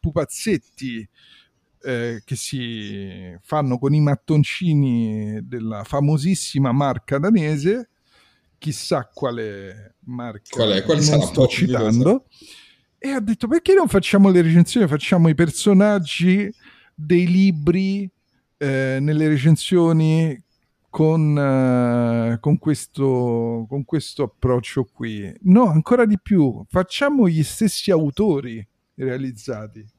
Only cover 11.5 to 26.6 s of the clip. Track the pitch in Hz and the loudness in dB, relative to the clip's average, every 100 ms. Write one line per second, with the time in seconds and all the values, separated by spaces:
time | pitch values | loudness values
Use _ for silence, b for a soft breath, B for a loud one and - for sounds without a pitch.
11.5 | - 131 120 107 117 135 262 _ B B | 2 0 0 2 2 4 2 _ B B
12.5 | B B B B _ 269 277 208 220 220 | B B B B _ -6 -4 -4 -4 0
13.5 | 320 - 381 311 196 - 202 196 180 165 | 0 4 4 6 2 2 6 6 6 6
14.5 | 165 170 247 185 143 - 185 165 151 170 | 6 6 4 2 0 0 4 4 4 0
15.5 | - 208 190 208 202 156 - 175 190 202 | 0 4 4 4 2 -2 -2 2 2 -2
16.5 | 226 b b b - 151 175 175 180 196 | -10 b b b -16 0 2 4 4 2
17.5 | 160 147 175 190 196 196 _ _ _ _ | 2 0 0 0 -4 -8 _ _ _ _
18.5 | _ 143 135 135 135 147 151 156 151 143 | _ -4 -2 -2 -2 0 0 0 2 2
19.5 | 156 - 185 165 160 160 160 160 139 _ | 2 2 2 2 2 2 2 0 -4 _
20.5 | _ _ _ _ - 156 160 151 147 139 | _ _ _ _ 0 0 2 2 2 0
21.5 | 131 131 123 123 120 120 117 113 117 151 | 2 2 0 0 0 0 -2 -2 -2 -2
22.5 | 160 160 147 - - 135 127 123 117 117 | -2 0 -4 -6 -4 -2 0 -2 -2 -4
23.5 | 117 113 139 - 156 - - 127 _ 127 | -6 -8 -10 -4 -6 -6 -8 -8 _ 0
24.5 | 120 110 - 123 _ 113 107 98 - 185 | 0 -2 -6 -6 _ -10 -8 -12 -4 4
25.5 | 196 240 156 - 247 226 202 - 196 139 | 4 6 2 2 2 2 0 0 2 2
26.5 | 110 | -2